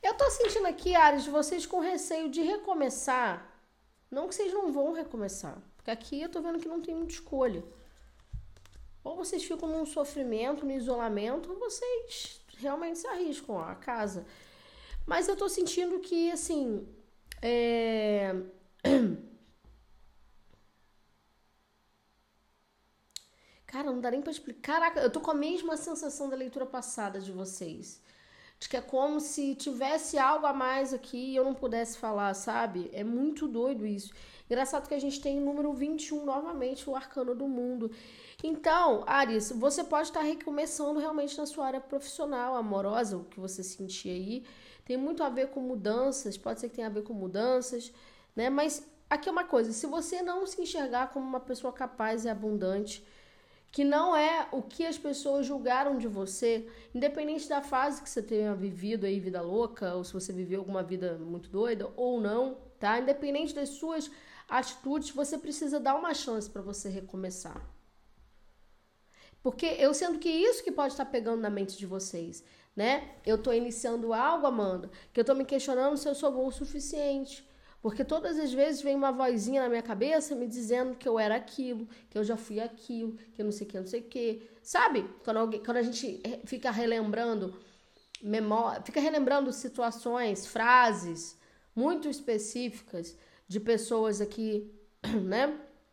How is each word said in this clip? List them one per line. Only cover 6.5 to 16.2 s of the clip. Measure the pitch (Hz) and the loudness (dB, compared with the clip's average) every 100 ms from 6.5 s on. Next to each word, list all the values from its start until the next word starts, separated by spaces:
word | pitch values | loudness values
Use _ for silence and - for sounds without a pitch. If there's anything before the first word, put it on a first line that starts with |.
| 330 | -4
que | 330 | -4
não | 330 | -6
tem | 339 | -4
muita | 330 330 | -4 -4
escolha. | - - 269 254 175 - - - - - - - - - - - - - - | -8 -6 2 2 2 -8 -18 -20 -20 -20 -20 -12 -12 -12 -18 -20 -18 -18 -14
Ou | 269 339 | -10 -6
vocês | 349 349 | -4 -4
ficam | - 320 320 | -2 -4 -2
num | 320 | -2
sofrimento, | 302 - 285 294 254 220 240 294 | -2 -2 -2 -2 -2 0 0 0
num | 277 269 | -2 -2
isolamento, | 240 240 226 208 214 285 339 | 0 0 0 0 0 -2 -4
ou | 381 | -6
vocês | 466 - 494 480 466 - - - - - | -6 -4 -2 -2 -4 -10 -10 -14 -20 -8
realmente | 277 294 339 330 | -4 -4 -4 -6
se | 480 | -6
arriscam, | 359 339 285 - 196 | -2 -2 -4 -6 -6
ó, | |
a | 165 | -6
casa. | 185 - 233 208 185 - - - - - - - - | -8 -6 -2 -2 -4 -12 -18 -20 -20 -20 -20 -10 -6
Mas | - 339 359 | 0 2 2
eu | 392 | 2
tô | 403 | 0
sentindo | 381 339 - 359 370 | 2 0 2 0 0
que, | - 339 | 0 2